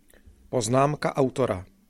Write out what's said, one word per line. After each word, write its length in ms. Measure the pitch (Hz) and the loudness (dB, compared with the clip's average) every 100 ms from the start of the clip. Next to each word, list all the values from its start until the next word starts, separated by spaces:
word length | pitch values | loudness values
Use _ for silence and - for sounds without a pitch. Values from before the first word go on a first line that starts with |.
| _ - - _ - | _ -20 -20 _ -6
Poznámka 640 | 127 110 127 143 147 165 - | -4 0 2 2 0 -4 0
autora. 500 | 131 - 123 95 95 _ | 0 0 -2 -2 -8 _